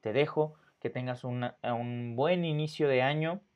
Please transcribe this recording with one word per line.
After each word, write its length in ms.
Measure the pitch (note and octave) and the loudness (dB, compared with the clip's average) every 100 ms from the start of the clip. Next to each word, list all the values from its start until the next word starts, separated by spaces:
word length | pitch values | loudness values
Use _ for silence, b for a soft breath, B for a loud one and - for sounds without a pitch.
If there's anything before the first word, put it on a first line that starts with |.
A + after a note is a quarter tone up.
te 120 | - | 0
dejo, 440 | A2 D3+ - D3+ D#3 b b | 0 0 0 -2 -4 b b
que 100 | A#2+ | -8
tengas 320 | B2+ B2+ B2 | -6 -6 -6
una, 340 | B2+ B2 A#2+ - | -6 -4 -4 -4
un 540 | - A#2 A#2+ A#2+ A#2+ A#2 | -4 -2 -4 -6 -6 0
buen 280 | D3 F3+ | 2 2
inicio 440 | E3+ D3+ D3+ - D3+ | 2 0 -2 2 4
de 140 | B2+ | 4
año 380 | C3 D3+ D#3+ F#3 _ | 4 2 0 -2 _